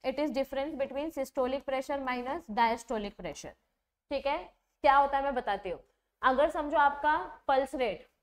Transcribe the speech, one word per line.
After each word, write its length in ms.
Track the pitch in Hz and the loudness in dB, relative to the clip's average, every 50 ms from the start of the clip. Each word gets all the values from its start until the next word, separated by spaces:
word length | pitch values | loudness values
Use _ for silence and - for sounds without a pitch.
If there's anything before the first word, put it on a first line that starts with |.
| - | -6
it 140 | 254 262 277 | -4 -2 -2
is 120 | 302 302 220 | -2 -2 0
difference 420 | 269 269 - 269 269 277 311 311 | -2 -2 -2 -4 -4 -4 -4 -4
between 340 | 262 277 - 247 277 302 320 - | -4 -4 -4 -4 -6 -6 -6 -4
systolic 500 | 285 269 - - 285 254 254 262 277 - | -6 -6 -4 -2 -2 -2 0 -2 -4 -4
pressure 320 | - 262 262 269 - 285 277 | -4 -4 -4 -4 -4 -6 -4
minus 420 | 269 254 254 247 240 254 294 339 320 - | -4 -4 -4 -4 -4 -6 -6 -8 -8 -6
diastolic 640 | 208 233 233 226 233 240 - - 247 220 208 202 - | 0 2 2 2 2 0 -4 -6 -6 -4 -4 -6 -10
pressure, 360 | - 180 160 143 - - 135 - _ _ _ _ _ _ _ _ _ _ _ | -10 -10 -10 -10 -10 -14 -16 -16 _ _ _ _ _ _ _ _ _ _ _
ठीक 160 | 294 269 - | -6 -4 -2
है। 100 | 277 294 339 359 - _ _ _ _ _ _ - | -2 -2 -2 -4 -10 _ _ _ _ _ _ 4
क्या 120 | 285 269 | 6 6
होता 220 | 277 277 277 277 277 | 6 6 4 2 0
है 60 | 277 | 0
मैं 100 | 277 262 | 0 -2
बताती 360 | 247 247 220 202 196 - 185 | -2 -2 -2 -4 -4 -4 -8
हूँ, 80 | 165 - - _ _ _ _ _ _ _ - | -8 -8 -12 _ _ _ _ _ _ _ 2
अगर 280 | 254 262 262 294 320 | 2 4 6 4 4
समझो 260 | 302 339 302 294 302 311 | 2 -2 -4 0 2 4
आपका 380 | 285 277 285 - - 302 302 339 370 - - - _ - | 4 4 4 2 2 2 2 2 0 -6 -12 -6 _ 2
पल्स 260 | 269 262 277 - - | 2 2 2 0 -2
रेट 320 | 262 254 220 180 - - _ _ _ | -2 -2 -2 -2 -4 -10 _ _ _